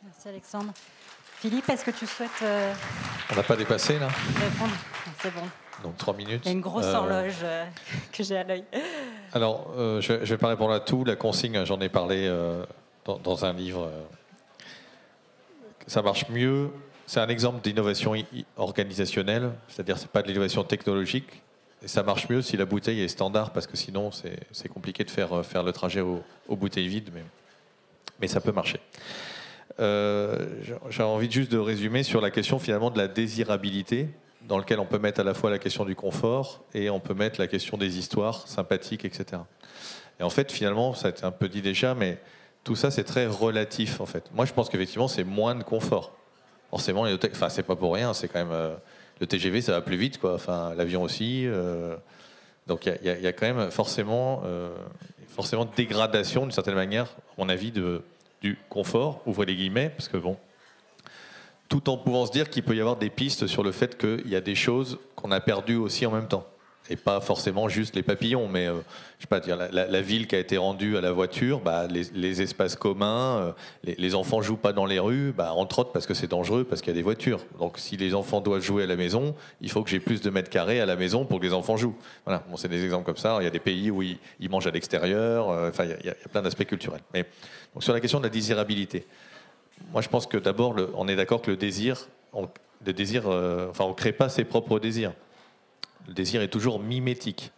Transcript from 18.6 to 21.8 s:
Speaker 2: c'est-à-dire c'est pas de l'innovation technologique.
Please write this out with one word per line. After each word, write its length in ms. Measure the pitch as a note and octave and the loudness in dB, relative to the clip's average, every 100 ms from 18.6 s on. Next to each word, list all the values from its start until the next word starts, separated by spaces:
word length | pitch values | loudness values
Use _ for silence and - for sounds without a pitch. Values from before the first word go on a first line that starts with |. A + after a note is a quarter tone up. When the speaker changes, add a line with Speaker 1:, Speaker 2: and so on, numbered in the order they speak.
| - G2+ G2 F#2+ F#2+ - F#2+ A2 B2 A#2 - | -4 0 -2 0 0 0 2 0 0 -4 -14
Speaker 2:
c'est-à-dire 280 | - F#2 F2+ | -10 -4 -2
c'est 140 | - | 0
pas 100 | - | 0
de 60 | G2+ | 2
l'innovation 380 | G2 G2 - G2 | 2 2 0 0
technologique. 760 | G#2 - G2 F#2 B2+ C#3+ - - _ _ _ | 0 2 0 2 -2 -4 -20 -20 _ _ _